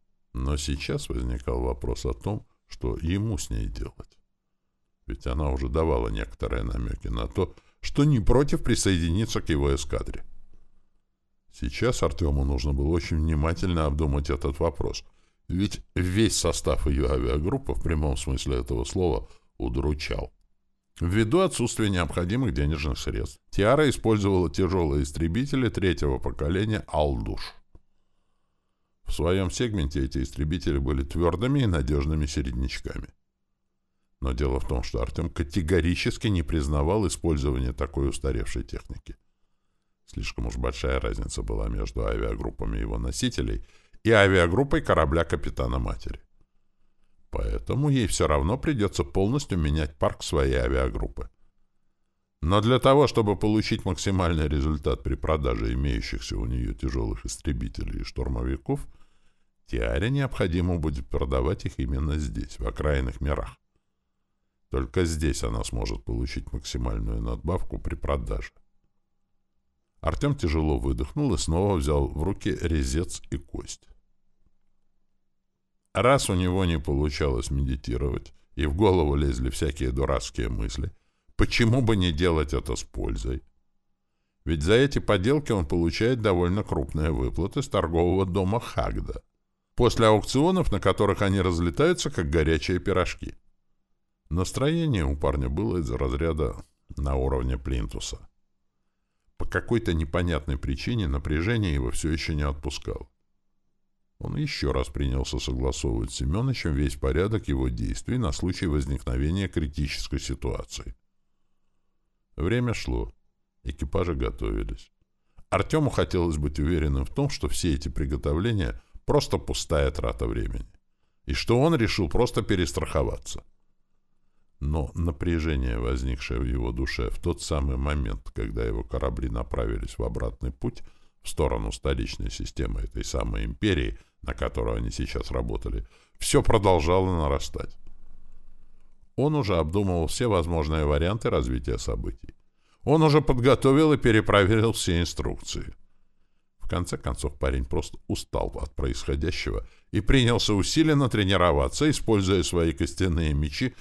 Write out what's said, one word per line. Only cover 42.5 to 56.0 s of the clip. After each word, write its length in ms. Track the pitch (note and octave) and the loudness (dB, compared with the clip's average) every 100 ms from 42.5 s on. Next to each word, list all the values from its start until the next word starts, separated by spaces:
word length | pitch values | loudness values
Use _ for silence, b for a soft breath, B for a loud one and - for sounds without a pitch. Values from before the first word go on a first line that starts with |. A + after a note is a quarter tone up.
| - G#1+ G#1+ | -6 -4 -4
его 180 | G#1+ A1 | -4 -4
носителей 640 | A#1+ - B2 - A1 G#1 b b b b | -4 -4 -4 -2 -4 -4 b b b b
и 60 | A2 | 6
авиагруппой 720 | A2 G2 F#2+ E2+ G2+ C#3+ D#3+ | 8 8 8 8 6 6 2
корабля 420 | - E2+ D2+ D#2+ | 4 4 4 2
капитана 540 | E2 D#2 - - B1 B1+ | 2 -2 -2 -2 -2 0
Матери. 440 | A1 - - - - _ _ _ _ _ _ _ _ _ - | -2 -4 -8 -10 -14 _ _ _ _ _ _ _ _ _ -10
Поэтому 600 | - - - - A#2 D3 | -4 -4 -4 -2 0 2
ей 180 | C3+ G#2 | 2 2
всё 180 | - D#2+ | 2 4
равно 320 | D2 D2+ C3+ | 4 2 0
придётся 460 | E3+ C3 G2 - | 0 0 0 0
полностью 560 | - F#2+ G2 C#3+ - F2 | -2 0 2 0 0 0
менять 380 | D2+ D#2 D2+ - | 2 0 -2 -2
парк 260 | G2+ - | -2 -2
своей 320 | - D2+ C2+ B1+ | -2 0 2 2
авиагруппы. 720 | A#1+ C2 C2 - G1+ - - - - _ _ _ _ _ _ _ _ _ | 2 0 0 -2 -6 -8 -12 -14 -20 _ _ _ _ _ _ _ _ _
Но 200 | E2 G2+ | 2 2
для 180 | A2 B2+ | 4 4
того, 280 | C3+ C#3 C3 | 6 6 6
чтобы 280 | - G#2 F#2+ | 4 2 2
получить 500 | G#2+ G#2+ - G#2+ F#2+ | 2 2 2 -2 -2
максимальный 640 | F2 G2 F#2 E2+ D#2+ D2+ | -2 0 2 2 2 0
результат 560 | C#2+ D2 D2+ D#2 B1 | 0 0 0 -2 -2
при 120 | - B1+ | -2 -4
продаже 580 | - D#2 C2 A1+ A1 | 0 0 0 -2 -2
имеющихся 640 | B1 C#2 A1 | -2 -2 -2